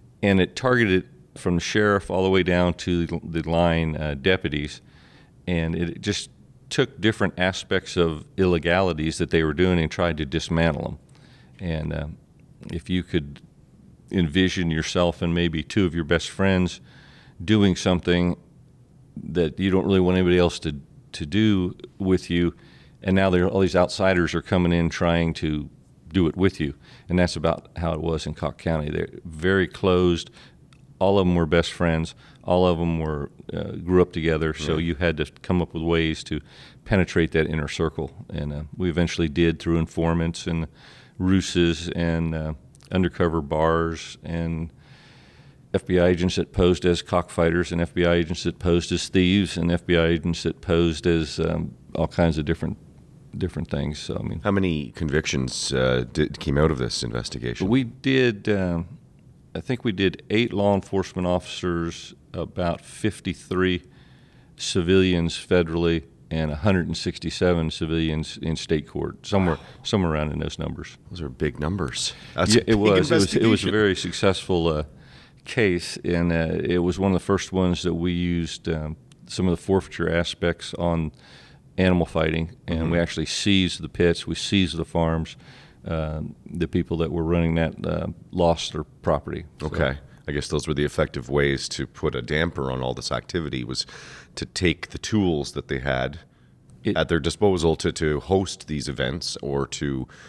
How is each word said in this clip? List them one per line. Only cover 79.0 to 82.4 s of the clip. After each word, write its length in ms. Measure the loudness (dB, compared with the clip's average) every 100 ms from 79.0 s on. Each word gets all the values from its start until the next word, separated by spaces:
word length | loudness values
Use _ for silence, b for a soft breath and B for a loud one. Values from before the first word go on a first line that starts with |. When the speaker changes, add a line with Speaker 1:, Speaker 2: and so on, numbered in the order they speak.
| -16 -20 -10
Speaker 1:
some 200 | -2 0
of 60 |
the 100 | 0
forfeiture 480 | 2 0 0 -4 -2
aspects 640 | 0 -2 -2 -2 -2 -8
on 380 | -4 -2 0 -2 B B B B B -10 0
animal 280 | 4 4 2
fighting, 500 | 0 0 0